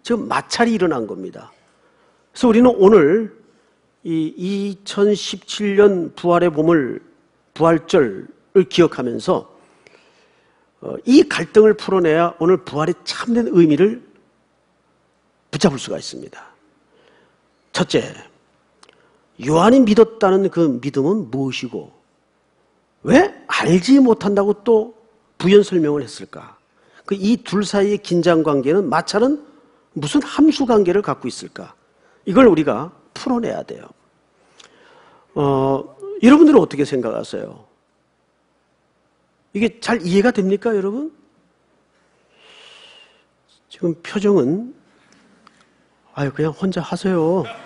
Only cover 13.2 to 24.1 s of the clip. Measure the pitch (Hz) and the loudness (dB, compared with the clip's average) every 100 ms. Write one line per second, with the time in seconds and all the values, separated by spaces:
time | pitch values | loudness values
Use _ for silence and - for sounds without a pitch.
13.2 | - 233 226 180 165 143 196 240 _ _ | -4 -2 0 4 4 4 2 0 _ _
14.2 | _ _ _ _ _ _ _ _ _ _ | _ _ _ _ _ _ _ _ _ _
15.2 | _ _ _ 147 180 131 - 80 - 62 | _ _ _ -2 -2 -2 -10 -12 -12 -16
16.2 | - - - _ _ _ _ _ _ _ | -18 -20 -20 _ _ _ _ _ _ _
17.2 | _ _ _ _ _ - 175 139 110 - | _ _ _ _ _ -8 -2 -2 -4 -14
18.2 | - _ _ _ _ _ _ _ _ _ | -20 _ _ _ _ _ _ _ _ _
19.2 | _ _ 123 160 202 269 226 214 220 - | _ _ -2 2 4 4 4 4 4 2
20.2 | 196 190 190 170 165 120 131 139 143 214 | 0 2 0 0 0 0 -6 -4 -2 -2
21.2 | 131 135 135 120 123 98 73 _ _ _ | -6 -6 -6 -8 -10 -12 -14 _ _ _
22.2 | _ _ _ _ _ _ _ _ 135 254 | _ _ _ _ _ _ _ _ 2 2
23.2 | 403 - - - - 180 175 277 254 | 2 -4 -10 -6 0 0 4 4 4